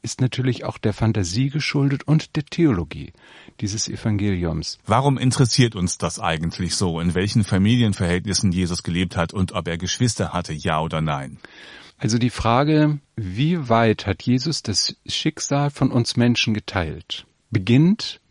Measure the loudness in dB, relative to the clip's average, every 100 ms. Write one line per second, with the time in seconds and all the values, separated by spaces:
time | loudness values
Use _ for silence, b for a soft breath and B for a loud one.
0 | -10 -2 -2 0 -2 -2 -6 -4 -4 0
1 | 0 0 0 0 -2 -2 -2 0 0 0
2 | 2 0 2 -6 -4 2 2 2 -2 -8
3 | -14 -16 B B B -8 -6 -4 -6 -4
4 | -2 0 0 0 -2 -2 -6 -10 0 2
5 | 2 2 0 2 2 4 4 4 -4 -2
6 | -6 -4 -2 -2 -4 -4 -4 -2 -2 0
7 | -2 0 2 2 2 2 4 4 2 2
8 | 0 0 -2 -2 0 0 -2 -4 -4 -2
9 | -2 -2 -2 -2 -2 -2 -4 -4 -4 0
10 | 0 0 -2 -4 -6 -6 -2 -2 -2 -2
11 | -2 -4 -6 -14 B B B B B B
12 | -2 0 0 0 2 2 4 4 4 2
13 | _ -10 -6 -2 0 0 2 4 4 2
14 | -2 -4 0 0 0 -4 -2 -2 -2 -6
15 | -8 -4 -4 -4 -2 0 0 0 2 2
16 | 0 2 2 2 0 -2 -2 -2 -2 -6
17 | -10 -12 -14 _ -4 -2 4 6 6 4
18 | -2 -12 -8